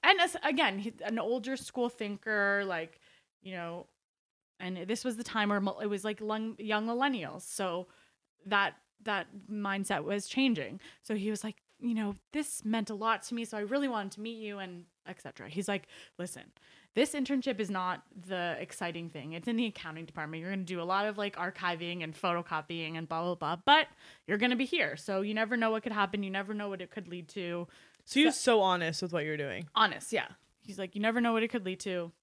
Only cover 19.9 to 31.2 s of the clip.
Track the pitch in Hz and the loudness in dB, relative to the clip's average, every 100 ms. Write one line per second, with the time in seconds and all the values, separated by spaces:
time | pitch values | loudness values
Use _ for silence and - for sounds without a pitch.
19.9 | 156 165 - 156 160 170 196 180 180 170 | -10 -10 -8 -6 -6 -4 -4 -2 -4 0
20.9 | 190 208 208 202 202 175 190 180 170 170 | 2 2 0 -4 -2 -4 -2 -2 -2 -4
21.9 | 175 160 156 185 175 170 160 151 165 160 | -4 -6 -2 0 2 0 -4 -4 -6 -4
22.9 | 165 165 165 175 175 151 170 226 294 294 | -6 -4 -2 0 0 -2 0 6 6 6
23.9 | - - - - 208 247 247 262 349 147 | -4 -20 -20 -2 2 4 4 2 2 0
24.9 | 147 - 190 202 214 220 240 226 220 233 | -2 -2 -2 0 0 0 2 2 2 0
25.9 | 214 196 202 196 196 196 214 208 190 180 | 0 0 0 -2 -2 -4 -4 -4 -6 -8
26.9 | - 175 175 165 - 175 175 170 - - | -10 -10 -10 -10 -8 -4 -4 -6 -12 -20
27.9 | _ - 269 311 - - 226 190 180 165 | _ -2 6 6 6 6 8 8 6 2
28.9 | 160 180 170 151 156 143 92 160 - 214 | -2 -2 -2 -2 -2 -2 -4 -2 4 4
29.9 | - - 226 - - _ _ - 190 185 | 4 -2 -2 -2 -10 _ _ -16 -8 -6
30.9 | 202 214 226 | 0 2 4